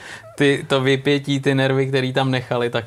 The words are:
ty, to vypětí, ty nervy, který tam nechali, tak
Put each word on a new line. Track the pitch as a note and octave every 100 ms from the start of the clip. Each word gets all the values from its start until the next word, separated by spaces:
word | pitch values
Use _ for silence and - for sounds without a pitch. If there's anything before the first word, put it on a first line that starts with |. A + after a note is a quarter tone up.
| - - - -
ty, | C#3+ C#3 -
to | C#3
vypětí, | C3 C3+ C3+ C#3+ C#3 C#3
ty | C#3
nervy, | C3+ C3+ C3+ C3+
který | C3+ B2+
tam | C3 C3+
nechali, | C3 B2 B2 A#2+
tak | A#2+